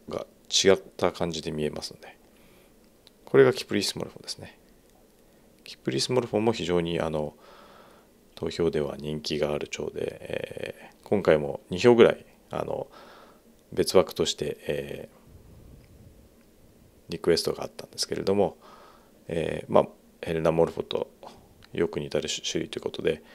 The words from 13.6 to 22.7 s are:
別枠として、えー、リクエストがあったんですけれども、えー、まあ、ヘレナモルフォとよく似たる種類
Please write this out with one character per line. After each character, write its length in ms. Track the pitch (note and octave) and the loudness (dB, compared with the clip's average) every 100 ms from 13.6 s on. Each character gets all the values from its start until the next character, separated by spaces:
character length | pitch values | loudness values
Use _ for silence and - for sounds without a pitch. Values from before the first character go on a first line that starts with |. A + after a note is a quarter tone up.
| _ | _
別 240 | - F2 F#2+ | -4 4 4
枠 180 | E2+ | 4
と 100 | - | 0
し 100 | D#2+ | -2
て、 220 | - D2 D#2 - | -2 -6 -6 -6
え 420 | C#2+ C#2 - - | -6 -6 -12 -14
ー、 60 | - - - - - - - - - - - - - - _ - - - - - | -20 -20 -20 -20 -20 -20 -20 -20 -20 -20 -20 -20 -20 -20 _ -20 -20 -20 -20 -12
リ 80 | E2+ | -4
ク 140 | - | 2
エ 40 | E2 | 2
ス 60 | |
ト 100 | - | 2
が 120 | - | -6
あ 20 | - | -8
っ 40 | |
た 160 | - - | -14 -16
ん 40 | |
で 80 | - | -8
す 100 | - | -6
け 60 | |
れ 80 | D#2+ | -4
ど 120 | E2+ | 0
も、 220 | G2+ F2 - - - - - - - - | 2 2 0 -16 -20 -20 -20 -20 -20 -6
え 380 | E2+ D#2 D#2 - | -4 -2 -4 0
ー、 40 | |
ま 100 | G#2 | 2
あ、 60 | - - - - | 2 -4 -20 -14
ヘ 120 | - | -6
レ 60 | E2 | 0
ナ 120 | D#2+ | 2
モ 120 | D#2+ | 4
ル 80 | E2 | 2
フ 80 | - | 0
ォ 20 | |
と 260 | - - - - - - - - - | -8 -6 -8 -10 -20 -20 -20 -20 -12
よ 160 | - E2+ | -4 -2
く 120 | E2+ | -2
似 100 | C#2+ | -4
た 100 | D2+ | -4
る 80 | D2 | -4
種 320 | - - E2 | -6 -6 -6
類 100 | - | -6